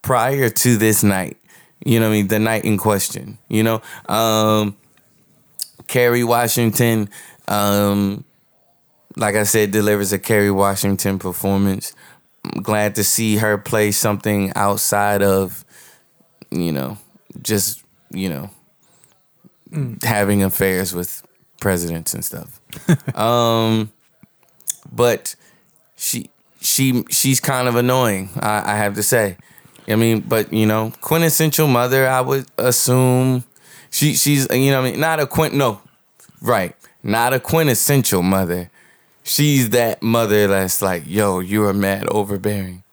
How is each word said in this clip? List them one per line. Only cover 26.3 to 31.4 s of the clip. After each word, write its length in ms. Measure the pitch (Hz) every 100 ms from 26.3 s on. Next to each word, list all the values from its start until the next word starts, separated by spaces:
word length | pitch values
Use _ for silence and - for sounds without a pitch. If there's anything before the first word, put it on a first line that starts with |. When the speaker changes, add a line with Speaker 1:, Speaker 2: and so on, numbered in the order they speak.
| _ _ _
Speaker 1:
she, 420 | - - 135 123 -
she's 300 | - 135 127
kind 260 | - 131 127
of 80 | 120
annoying, 540 | 123 127 120 98 95 -
I, 340 | 107 107 -
I 40 | 104
have 160 | 104 101
to 80 |
say. 320 | 104 123 104 90 _ - - - -
I 60 | 107
mean, 260 | 113 110
but, 320 | - 113 -
you 120 | 110 107
know, 280 | 110 110 -
quintessential 680 | - 160 165 -